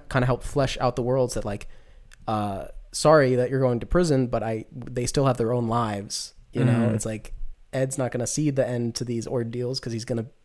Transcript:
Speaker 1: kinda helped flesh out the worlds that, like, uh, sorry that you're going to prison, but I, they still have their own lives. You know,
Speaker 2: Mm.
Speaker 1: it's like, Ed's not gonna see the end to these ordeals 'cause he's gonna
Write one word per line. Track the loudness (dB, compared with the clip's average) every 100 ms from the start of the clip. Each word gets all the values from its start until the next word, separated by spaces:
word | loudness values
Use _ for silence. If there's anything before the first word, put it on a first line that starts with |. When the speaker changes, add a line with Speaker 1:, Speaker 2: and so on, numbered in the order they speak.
| -2
Speaker 1:
kinda | 0 2
helped | 0
flesh | -2 0 0 0
out | -2 0
the |
worlds | 0 2 2
that, | 0
like, | -4 -6 -8 -14 -20 -20 -20 -12 -4
uh, | -2 -2 -4 -8 -14 -12
sorry | 0 6 8 6 4
that | 2
you're | 2
going | 2 2
to | 2
prison, | 2 4 4 2
but | 0
I, | -2 -4 -8
they | -12 -8 -4 -2
still | 2 2
have | 2
their | 2
own | 0 0
lives. | 0 0 -2 -6 -8 -10 -14 -8
You | 0
know, | 2 4 2
Speaker 2:
Mm. |
Speaker 1:
it's | 0 -2
like, | -6 -8 -8 -6 -8 -8
Ed's | -2 -2 -2
not | -2
gonna | -2 -2
see | 0 0
the | 2 0
end | 0 -2 -2
to |
these | -4 -4 -2
ordeals | -2 -2 -4 -4 -4
'cause | -4
he's | -4
gonna | -2 -4 -4 -8